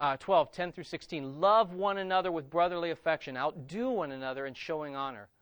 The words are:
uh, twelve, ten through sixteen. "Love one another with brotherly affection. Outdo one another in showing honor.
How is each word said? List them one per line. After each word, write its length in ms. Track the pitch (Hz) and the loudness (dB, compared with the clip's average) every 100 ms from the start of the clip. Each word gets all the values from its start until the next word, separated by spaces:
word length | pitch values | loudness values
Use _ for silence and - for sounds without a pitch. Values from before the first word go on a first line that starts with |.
uh, 160 | 139 135 | -2 -2
twelve, 340 | - 175 143 | 4 4 4
ten 200 | - 175 | -2 -6
through 120 | 175 | -8
sixteen. 560 | 151 160 - 160 135 143 | -10 -10 -8 -8 -6 2
"Love 340 | 196 220 185 | 6 6 4
one 240 | 180 202 196 | 0 -2 0
another 340 | 185 185 185 | 0 2 2
with 160 | 160 135 | -2 -2
brotherly 420 | 165 175 175 170 | 2 2 2 -4
affection. 460 | 156 165 156 143 127 | -2 0 0 -2 -4
Outdo 540 | 147 151 131 196 262 | -4 -4 -8 -4 -2
one 220 | 220 147 | -2 -2
another 340 | 135 131 131 135 | -4 -6 -6 -6
in 80 | |
showing 420 | 127 - 151 147 139 | -8 -6 -4 -4 -6
honor. 320 | 135 113 101 _ | -6 -8 -16 _